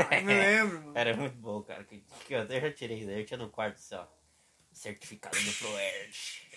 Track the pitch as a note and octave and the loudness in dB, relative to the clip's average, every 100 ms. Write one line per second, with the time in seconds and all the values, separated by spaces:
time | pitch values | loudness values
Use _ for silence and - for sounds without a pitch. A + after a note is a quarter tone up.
0 | - - G3 G3+ G3 G#3+ G#3+ E3 D3+ A#2+ | 4 4 6 6 8 8 4 0 -4 2
1 | A#2 A2 C#3 B2 A2 G#2 G#2 F#2 G2+ G#2 | 2 2 0 -4 -6 -6 -6 -12 -14 -18
2 | - - - C3 G#2+ B2+ D3+ C#3+ A#2 A2 | -18 -18 -4 -2 0 -2 -2 -4 -6 -6
3 | G#2 G#2 G#2+ B2 A2 - G#2+ G2+ - F#2+ | -4 -4 -6 -8 -8 -4 -4 -4 -12 -12
4 | F2 _ _ _ _ _ _ - G#2+ G2+ | -12 _ _ _ _ _ _ -14 -12 -12
5 | - G#2+ - - G2+ G2+ G#2 G2+ G2 G2 | -14 -14 -4 -2 -2 -2 -4 -2 -2 -4
6 | G#2 - - - - | -10 -10 -10 -10 -14